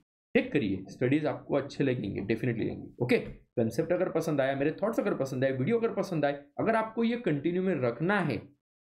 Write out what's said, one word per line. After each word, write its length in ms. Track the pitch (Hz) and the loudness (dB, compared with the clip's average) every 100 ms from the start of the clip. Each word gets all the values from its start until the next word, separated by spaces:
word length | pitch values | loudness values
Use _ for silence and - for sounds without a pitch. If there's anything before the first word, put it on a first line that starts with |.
| _ _ _ - | _ _ _ 0
Check 140 | - | 2
करिए, 320 | 147 107 95 - | 0 0 -2 -6
studies 360 | - 131 151 143 | -2 2 2 0
आपको 300 | 123 - 147 | -4 -2 -2
अच्छे 280 | - - | -2 -2
लगेंगे, 380 | 139 123 101 98 | 0 0 -2 -4
definitely 380 | 98 113 127 107 | -2 0 0 0
लगेंगे। 300 | 98 95 - - | -2 -4 -12 -4
ओके, 160 | 120 226 | 2 2
कॉन्सेप्ट 760 | - - _ - 113 - 165 | 0 -12 _ -2 0 0 0
अगर 180 | 175 180 | 0 2
पसंद 320 | 165 160 143 | 0 0 0
आया, 140 | 131 135 | 0 2
मेरे 160 | 143 | 0
thoughts 280 | - 208 226 | 0 -2 0
अगर 140 | 202 | 0
पसंद 300 | - 131 127 | -2 -2 0
आए, 80 | 135 | 0
video 280 | 131 147 233 | 2 2 2
अगर 140 | 226 | 0
पसंद 320 | 202 190 165 143 | -2 -2 2 0
आए, 180 | 143 - - | 0 -8 -4
अगर 160 | 175 220 | 0 0
आपको 280 | 220 233 | 0 0
ये 140 | 226 240 | 0 2
continue 460 | 180 143 175 180 | 0 0 0 0
में 120 | 185 151 | 0 2
रखना 440 | 123 - 170 202 | 0 0 0 2
है, 180 | 156 98 - _ _ _ _ | 2 -2 -6 _ _ _ _